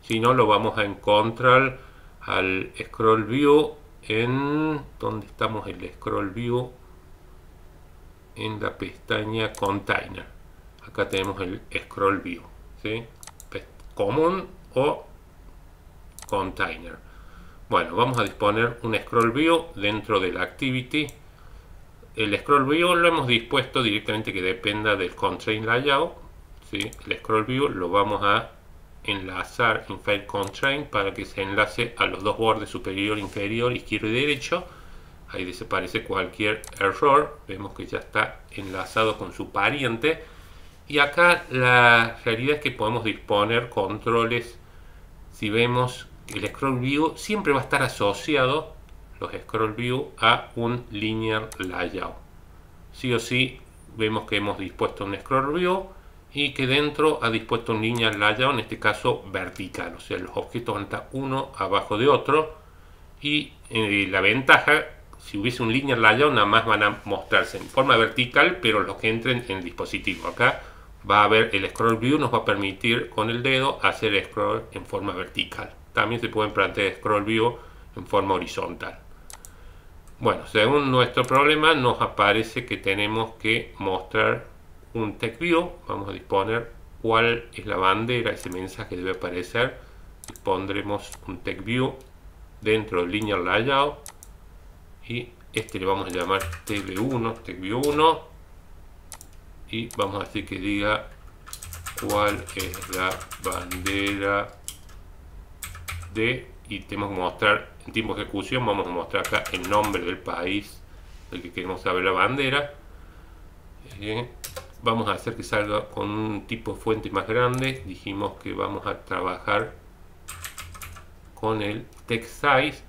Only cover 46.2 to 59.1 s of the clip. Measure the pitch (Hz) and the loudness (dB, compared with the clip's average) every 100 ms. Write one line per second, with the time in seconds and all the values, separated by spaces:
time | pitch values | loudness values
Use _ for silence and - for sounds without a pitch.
46.2 | - - 107 - 135 127 127 143 160 151 | -10 -6 -6 -2 -2 0 0 2 2 -2
47.2 | - 208 170 135 123 139 127 - 101 98 | -4 -2 2 0 2 0 0 2 0 0
48.2 | - 147 127 147 151 - - - - - | 0 2 2 0 -4 -16 -20 -20 -20 -10
49.2 | 90 95 - 110 110 107 123 127 - - | -8 -8 -6 -2 0 0 -2 -2 -4 2
50.2 | 113 120 - 117 117 123 123 104 110 110 | 4 4 0 -4 -2 -2 -6 -4 -2 -2
51.2 | 110 110 110 - 92 90 87 92 87 - | 0 -2 -4 -6 -6 -4 -4 -4 -8 -10
52.2 | - - - - - - - - 127 117 | -18 -20 -20 -20 -20 -20 -20 -6 0 0
53.2 | - 123 131 - - - - 117 110 110 | 2 2 2 0 -20 -20 -18 -2 0 0
54.2 | - 107 101 98 92 - 107 - 98 101 | -2 -2 0 -4 -6 -2 -2 -2 -6 -6
55.2 | - 135 135 160 180 190 185 - - - | 0 0 2 0 0 0 -4 -16 -20 -20
56.2 | - 143 143 127 131 139 147 147 156 147 | -12 -2 -2 0 2 2 2 2 2 4
57.2 | 117 113 113 117 - 110 110 120 113 101 | 0 0 0 -2 0 0 0 2 0 4
58.2 | 104 107 131 127 107 - 110 104 127 | 2 4 2 0 -4 0 0 2 0